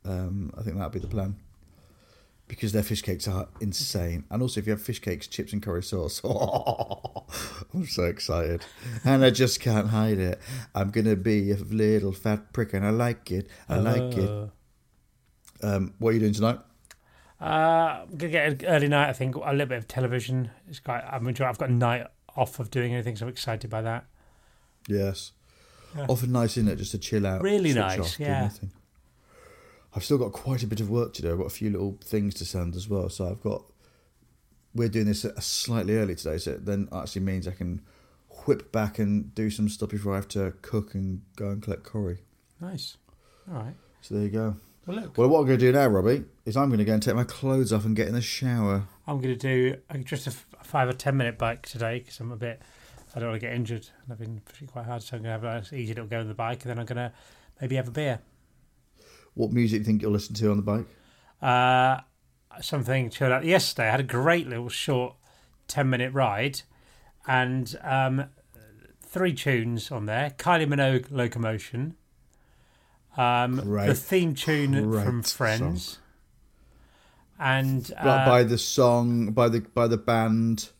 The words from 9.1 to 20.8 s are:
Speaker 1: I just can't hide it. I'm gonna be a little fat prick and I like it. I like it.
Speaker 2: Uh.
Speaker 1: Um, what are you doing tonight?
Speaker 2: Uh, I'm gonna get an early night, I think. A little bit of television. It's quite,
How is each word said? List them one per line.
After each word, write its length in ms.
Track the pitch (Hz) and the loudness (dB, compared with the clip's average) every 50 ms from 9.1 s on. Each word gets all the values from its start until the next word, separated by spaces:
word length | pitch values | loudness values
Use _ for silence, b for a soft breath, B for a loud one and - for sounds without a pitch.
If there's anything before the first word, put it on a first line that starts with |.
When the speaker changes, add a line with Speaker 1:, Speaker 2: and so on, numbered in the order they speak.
| 135 135 131 | 6 8 6
Speaker 1:
I 40 | 127 | 6
just 280 | 113 107 131 120 - - | 6 6 2 2 2 0
can't 300 | - 123 113 107 107 107 | 0 2 2 2 2 2
hide 280 | 110 107 107 110 107 95 | 2 4 4 4 2 2
it. 200 | 92 90 90 - B B 131 131 B B B | 2 0 -2 -4 B B -12 -12 B B B
I'm 160 | 101 98 98 | -2 -2 0
gonna 240 | 101 110 107 110 107 95 | 2 2 4 4 4 4
be 340 | 92 113 110 104 98 98 | 4 4 4 4 4 2
a 40 | 101 95 | 0 0
little 560 | - 98 107 110 107 107 107 104 98 98 95 | 0 -2 0 2 4 4 4 4 2 0 -4
fat 400 | - - 110 104 107 - _ - | -2 -2 -2 -2 -2 -2 _ -4
prick 200 | - 113 104 - | -4 -2 0 0
and 120 | 98 98 | 0 2
I 40 | 104 | 2
like 400 | 107 113 120 120 117 - _ - | 2 2 2 0 0 -4 _ -4
it. 160 | 90 92 107 B B B B B | -4 -4 -4 B B B B B
I 100 | - 117 | 0 2
like 380 | 107 113 113 - 127 127 123 117 | 2 2 2 2 0 0 0 0
it. 120 | 98 104 | 0 0
Speaker 2:
Uh. 180 | 104 104 104 104 - _ _ _ _ _ _ _ _ _ _ _ _ _ _ _ _ _ _ - _ - - | -2 -4 -8 -10 -12 _ _ _ _ _ _ _ _ _ _ _ _ _ _ _ _ _ _ -20 _ -6 -2
Speaker 1:
Um, 300 | 104 101 98 95 92 - - | 0 0 0 0 -2 -4 0
what 120 | 117 113 | 2 2
are 20 | 113 | 4
you 60 | 113 | 4
doing 140 | 107 107 104 | 4 2 2
tonight? 260 | 98 107 113 123 - - _ _ _ _ _ - b b b b b b b b b | 4 2 2 2 0 -6 _ _ _ _ _ -20 b b b b b b b b b
Speaker 2:
Uh, 640 | 160 160 156 156 160 160 165 165 165 160 143 - 85 | -4 0 2 4 4 4 6 4 4 2 0 -4 -10
I'm 120 | - 185 | -14 -10
gonna 160 | 147 165 170 | -8 -6 -2
get 160 | 156 165 147 156 147 131 - | 0 2 2 2 0 -2 0
an 20 | 185 | 2
early 200 | 170 151 143 147 | 4 4 4 4
night, 220 | 147 143 147 147 | 4 4 4 2
I 40 | 131 | 0
think. 220 | - 131 131 127 | -2 -2 -4 -4
A 40 | 156 - 147 | -4 -2 0
little 140 | 139 139 143 | 0 0 0
bit 120 | 123 127 117 | 0 -4 -6
of 80 | 107 - | -6 -6
television. 600 | - 135 127 123 123 127 113 120 131 127 127 113 - - _ 185 | -4 -2 -2 0 0 -2 -2 -2 -2 -2 -2 -4 -8 -18 _ -20
It's 100 | 156 | -20
quite, 220 | - | -12